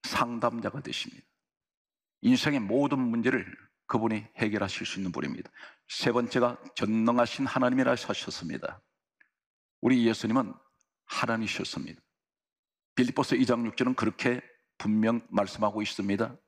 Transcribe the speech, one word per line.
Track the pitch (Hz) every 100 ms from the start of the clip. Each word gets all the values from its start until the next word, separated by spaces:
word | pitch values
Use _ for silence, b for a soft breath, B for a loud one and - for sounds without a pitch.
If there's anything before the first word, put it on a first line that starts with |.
상담자가 | - - 120 117 117 117 110 -
되십니다. | - - - - _ _ _ _ _ _ _ _ _ _
인생의 | - 127 156 143
모든 | 101 120 143 139
문제를 | 127 117 117 127 95 - - _ -
그분이 | 120 110 107 107 -
해결하실 | 110 104 98 - -
수 | -
있는 | 95
분입니다. | 80 - - - B B B _
세 | - -
번째가 | 120 120 127 120 123 -
전능하신 | - 104 110 113 123 117 - 131
하나님이라 | 135 123 131 127
하셨습니다. | 123 - - - - 82 - - - _ _ _ _ _ _ _ _ _ _
우리 | - 127 117
예수님은 | 110 110 120 104 - _ _ _ _ _
하나님이셨습니다. | - 117 113 110 - - - - - _ _ _ _ _ _ _ _ _
빌립보서 | - 127 - 143 -
이 | 123
장 | 120
육 | 117 -
절은 | 127
그렇게 | 127 110 - 127 123 - _ _ _
분명 | 104 107 110 117 -
말씀하고 | 101 98 - 107 107
있습니다. | 107 - 98 98 113 127